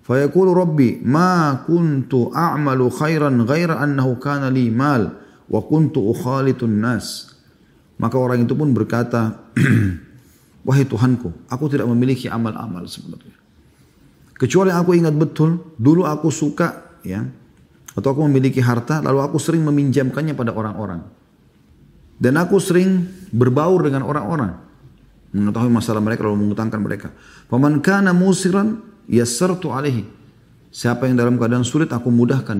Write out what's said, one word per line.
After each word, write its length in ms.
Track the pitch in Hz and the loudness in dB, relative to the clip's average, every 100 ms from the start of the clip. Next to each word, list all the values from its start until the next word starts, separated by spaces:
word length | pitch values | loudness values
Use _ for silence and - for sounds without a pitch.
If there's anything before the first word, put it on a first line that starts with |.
Fa 160 | - 127 | 0 0
yaqulu, 400 | 143 175 190 180 | 2 2 4 4
"Rabbi, 480 | 180 151 123 - | 0 2 2 2
ma 560 | - 143 180 180 156 131 - | -2 2 2 2 0 -2 0
kuntu 640 | 170 170 139 127 131 120 | 0 2 0 0 0 0
a'malu 560 | 143 165 139 147 131 123 120 | 0 -2 0 0 2 0 0
khairan 480 | 156 160 147 127 | -2 0 2 2
ghaira 320 | 113 151 175 156 | 2 2 0 0
annahu 400 | 147 139 131 120 | 0 0 0 -2
kana 320 | 143 143 135 | -4 -2 -2
li 240 | 131 120 | 0 0
mal 480 | 110 143 135 90 - - _ _ | 0 2 2 0 -6 -20 _ _
wa 80 | 110 | -4
kuntu 400 | - 160 151 127 | 0 2 2 0
ukhalitun 800 | 101 151 127 135 135 127 117 107 | 0 -2 -2 -2 0 0 0 0
nas." 560 | 113 113 - - - _ _ _ _ _ _ _ | 0 -2 -6 -14 -16 _ _ _ _ _ _ _
Maka 160 | 113 131 | -2 0
orang 320 | 127 123 120 | 0 0 0
itu 80 | 120 | 0
pun 160 | 151 | 0
berkata, 800 | 113 110 120 120 117 113 110 - | 0 0 -2 -2 -2 -2 -6 -8
<clears throat> 1120 | - 135 113 101 87 - - _ _ _ _ - | 0 2 4 2 -4 -12 -20 _ _ _ _ 0
Wahai 220 | 135 135 | 2 2
Tuhanku, 560 | 107 127 123 90 82 | 2 2 0 -4 -12
aku 200 | - 127 151 | -10 -6 -2
tidak 240 | 135 117 | -2 0
memiliki 320 | 117 127 131 | 0 0 -2
amal-amal 640 | - 113 117 - 113 90 92 | -4 -4 -4 -6 -10 -12 -12
sebenarnya. 560 | - - - - - _ _ _ _ _ _ _ _ - | -16 -16 -18 -20 -20 _ _ _ _ _ _ _ _ -20
Kecuali 400 | - 127 180 190 | -4 0 2 2
aku 240 | 175 175 175 | 2 2 4
ingat 160 | 165 | 2
betul, 580 | 147 151 147 156 170 - - | 2 -2 2 0 0 -6 0
dulu 240 | 120 165 | 4 4
aku 240 | 180 151 160 | 2 -2 -2
suka, 680 | - 147 143 170 - - - 92 | -2 -4 -2 -4 -4 -20 -18 -8
ya, 160 | 92 127 131 _ _ _ _ - | -8 -8 -12 _ _ _ _ -12
atau 140 | - 131 | -4 -2
aku 160 | 139 151 | 0 2
memiliki 320 | 135 131 127 | 4 2 2
harta, 400 | 123 120 117 156 | 2 0 0 -2
lalu 240 | 143 135 | 0 0
aku 160 | 139 156 | 0 -2
sering 240 | - 165 | -2 0
meminjamkannya 720 | 151 147 143 127 131 131 156 | 0 0 2 0 0 -4 -6
pada 160 | 131 120 | -4 -4
orang-orang. 560 | 98 110 95 104 85 - _ _ _ _ _ _ _ - _ - - | -4 -6 -6 -8 -10 -14 _ _ _ _ _ _ _ -20 _ -20 -2
Dan 160 | 123 | 0
aku 240 | 147 175 196 | 2 2 0
sering 480 | 185 180 185 185 175 - - | 2 2 2 0 -2 -8 -6
berbaur 560 | 110 123 127 160 185 151 | 0 2 2 2 2 2
dengan 160 | 135 | -2
orang-orang, 560 | 131 147 202 170 107 82 - - - - _ _ _ | -4 -6 -4 -4 -4 -6 -18 -20 -20 -20 _ _ _
mengetahui 400 | 98 104 110 120 | -2 -2 0 0
masalah 320 | 117 - 107 | 0 0 -2
mereka 240 | 107 113 107 | -2 -2 -2
lalu 240 | 104 104 | 0 -2
mengutangkan 300 | 101 110 107 | -2 -4 -4
mereka. 260 | 101 101 - - - - _ | -4 -6 -10 -18 -20 -20 _
Faman 320 | 120 143 147 | 2 2 2
kana 320 | 147 196 196 | 2 2 4
musiran 720 | 180 185 185 185 190 214 220 - - - | 4 4 2 2 0 0 -4 -12 -20 -2
yassartu 640 | 113 117 - 185 180 160 | 0 0 0 -2 -2 -4
alaihi. 320 | 120 143 120 98 - - _ _ _ _ | -4 -4 -4 -6 -16 -20 _ _ _ _
Siapa 320 | - 120 120 131 | -6 -2 0 0
yang 80 | |
dalam 240 | 123 120 123 | 2 2 2
keadaan 240 | 117 123 | 0 0
sulit, 320 | 120 151 160 | 0 0 0
aku 160 | 120 123 | -2 0
mudahkan 480 | 117 120 135 127 | 2 4 2 -2